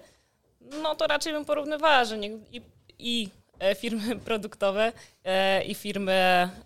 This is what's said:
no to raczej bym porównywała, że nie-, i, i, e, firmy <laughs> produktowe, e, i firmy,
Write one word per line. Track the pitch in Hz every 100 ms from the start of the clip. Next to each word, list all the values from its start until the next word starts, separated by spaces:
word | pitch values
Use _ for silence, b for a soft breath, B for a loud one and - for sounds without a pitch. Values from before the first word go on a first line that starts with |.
| b b b b _ _
no | 240 294 311 311
to | 311
raczej | 294 330
bym | 302 294
porównywała, | 294 294 302 311 269 226
że | 220
nie-, | 202 220 -
i, | 240 - _ _ -
i, | 240 233 196 - _ -
e, | 190 202
firmy | 233 220 214 233
<laughs> | -
produktowe, | 220 208 - 196 196 220 B B B
e, | 185 190 190 190
i | - 208
firmy, | 208 202 190 185 185 180 180 190